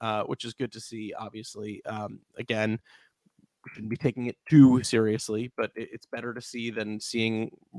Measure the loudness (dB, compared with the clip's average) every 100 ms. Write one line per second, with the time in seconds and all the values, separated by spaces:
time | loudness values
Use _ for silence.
0 | -4 -4 -4 -6 -8 -6 -8 -8 -14 -12
1 | -12 -12 -12 -14 -14 -12 -12 -10 -10 -8
2 | -8 -12 _ -12 -4 0 0 -2 -6 -20
3 | _ _ _ _ _ _ -20 -12 -8 -2
4 | -2 -2 -6 -8 6 10 10 10 4 2
5 | 2 0 -2 -4 -4 -4 -4 -6 -12 -14
6 | -12 -10 -8 -10 -10 -6 -6 -4 -4 -6
7 | -4 0 0 0 -2 -8 _